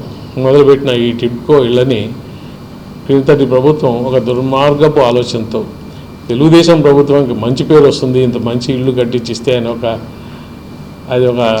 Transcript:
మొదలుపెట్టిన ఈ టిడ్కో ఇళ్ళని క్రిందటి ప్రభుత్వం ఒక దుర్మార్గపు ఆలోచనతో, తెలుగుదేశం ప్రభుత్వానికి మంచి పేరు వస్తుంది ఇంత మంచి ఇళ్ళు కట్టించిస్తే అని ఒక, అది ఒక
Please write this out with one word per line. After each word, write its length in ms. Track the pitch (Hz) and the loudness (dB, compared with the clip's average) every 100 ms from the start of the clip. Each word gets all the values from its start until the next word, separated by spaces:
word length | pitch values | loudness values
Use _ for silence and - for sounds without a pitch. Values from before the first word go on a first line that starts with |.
| - - - - | -12 -16 -12 -2
మొదలుపెట్టిన 520 | 131 143 139 139 139 | 2 4 6 4 2
ఈ 220 | 120 120 | 0 -2
టిడ్కో 520 | 117 117 120 - 147 | -2 -6 -4 2 2
ఇళ్ళని 460 | 120 123 127 110 110 131 - - - - - - - - - | 4 2 0 -2 -4 -10 -16 -18 -18 -18 -18 -20 -18 -12 -2
క్రిందటి 400 | 139 139 139 127 | 0 2 2 2
ప్రభుత్వం 580 | 131 139 151 135 120 | 2 2 0 0 -2
ఒక 140 | 127 127 | -2 -2
దుర్మార్గపు 800 | 113 123 131 135 147 143 151 147 | -2 -2 -2 0 2 2 2 4
ఆలోచనతో, 640 | 123 123 120 120 104 117 - - - - - - - | 2 2 -2 -6 -6 -6 -8 -12 -18 -18 -18 -14 -6
తెలుగుదేశం 520 | 120 156 165 170 165 | 0 4 6 6 4
ప్రభుత్వానికి 540 | 143 143 143 143 127 | 6 4 4 2 0
మంచి 300 | 110 113 131 | -2 -2 -2
పేరు 180 | 151 151 | 2 4
వస్తుంది 400 | 139 - 131 127 | 4 2 0 0
ఇంత 160 | 127 117 | 0 -2
మంచి 360 | 113 120 131 | -4 -4 -4
ఇళ్ళు 180 | 127 131 | -2 -2
కట్టించిస్తే 640 | 123 117 117 110 113 127 123 | -2 -2 -4 -6 -4 -2 -2
అని 120 | 117 | -2
ఒక, 300 | 117 117 110 - - - - - - - - - - - | -4 -4 -6 -10 -18 -18 -18 -18 -20 -18 -18 -18 -18 -4
అది 160 | 127 123 | 0 0
ఒక 140 | 123 113 110 | 2 0 0